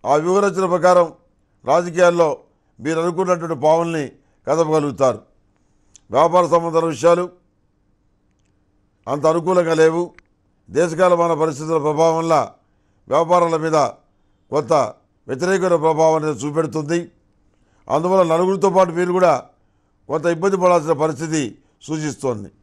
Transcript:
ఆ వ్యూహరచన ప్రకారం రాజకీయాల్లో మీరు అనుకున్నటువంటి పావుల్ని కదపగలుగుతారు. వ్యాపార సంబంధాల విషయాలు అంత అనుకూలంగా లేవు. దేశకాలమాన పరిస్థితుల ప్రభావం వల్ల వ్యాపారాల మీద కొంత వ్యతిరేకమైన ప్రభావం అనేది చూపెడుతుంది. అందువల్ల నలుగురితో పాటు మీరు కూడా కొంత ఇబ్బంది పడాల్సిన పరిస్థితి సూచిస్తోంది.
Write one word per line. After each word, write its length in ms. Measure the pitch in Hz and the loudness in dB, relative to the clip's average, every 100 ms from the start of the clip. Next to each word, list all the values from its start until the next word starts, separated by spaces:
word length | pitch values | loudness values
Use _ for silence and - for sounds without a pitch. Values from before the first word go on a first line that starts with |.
ఆ 120 | 107 147 | 2 0
వ్యూహరచన 500 | 165 190 202 175 190 | 2 0 0 -2 -2
ప్రకారం 420 | 175 175 180 165 - _ _ _ _ 120 | 2 4 4 2 -4 _ _ _ _ -2
రాజకీయాల్లో 640 | 156 175 165 175 175 160 135 _ _ _ _ | 0 0 2 2 4 0 0 _ _ _ _
మీరు 180 | 127 160 | -6 -2
అనుకున్నటువంటి 580 | 170 170 185 180 165 156 | -4 -4 -2 -2 -4 -2
పావుల్ని 440 | 151 165 170 165 135 _ _ _ - | 0 0 0 -6 -8 _ _ _ -4
కదపగలుగుతారు. 720 | 156 160 156 143 131 135 107 _ _ _ _ _ _ _ _ _ | -2 0 0 -2 0 0 0 _ _ _ _ _ _ _ _ _
వ్యాపార 320 | 117 139 180 170 | 2 4 4 2
సంబంధాల 400 | 170 170 160 165 | 0 0 -2 -2
విషయాలు 400 | 135 170 170 180 _ _ _ _ _ _ _ _ _ _ _ _ _ _ _ _ _ - | 0 2 2 0 _ _ _ _ _ _ _ _ _ _ _ _ _ _ _ _ _ -8
అంత 180 | 139 156 | -2 0
అనుకూలంగా 480 | 165 160 185 165 | 0 0 0 0
లేవు. 300 | 160 160 165 175 - _ _ _ _ _ | 4 2 2 -8 -12 _ _ _ _ _
దేశకాలమాన 640 | 110 175 160 185 175 170 | -2 -2 2 2 4 0
పరిస్థితుల 440 | 160 160 135 156 160 | 0 -2 -4 -4 -2
ప్రభావం 380 | 147 151 165 160 | -2 0 0 0
వల్ల 180 | 165 156 107 - _ _ _ _ _ | 0 0 0 -10 _ _ _ _ _
వ్యాపారాల 500 | 143 165 175 170 160 | -2 2 2 2 0
మీద 200 | 160 156 127 - _ _ _ _ _ | 0 0 0 -4 _ _ _ _ _
కొంత 220 | 139 127 156 113 - _ _ - | -6 0 0 0 -6 _ _ -12
వ్యతిరేకమైన 480 | 131 180 190 180 170 | -6 -2 0 0 0
ప్రభావం 400 | 160 156 160 160 | 0 2 2 2
అనేది 220 | 156 131 | -4 -6
చూపెడుతుంది. 600 | 143 147 156 156 147 170 170 _ _ _ _ _ _ _ - | -6 -4 -4 -4 -4 -6 -6 _ _ _ _ _ _ _ -4
అందువల్ల 360 | 143 175 190 | -2 0 0
నలుగురితో 460 | 175 165 185 196 196 | 2 2 0 0 0
పాటు 220 | 180 185 | 2 0
మీరు 200 | 165 180 | 0 -2
కూడా 220 | 180 180 135 - _ _ _ _ _ _ | 2 2 2 -4 _ _ _ _ _ _
కొంత 160 | 151 170 | -4 -2
ఇబ్బంది 320 | 165 190 196 | -2 -2 0
పడాల్సిన 360 | 180 175 151 | 2 2 0
పరిస్థితి 480 | 151 156 135 160 156 127 - _ _ | -2 -2 -4 -6 -4 -6 -10 _ _
సూచిస్తోంది. 680 | - 156 151 127 135 110 98 _ | -10 -6 -6 -6 -6 -6 -10 _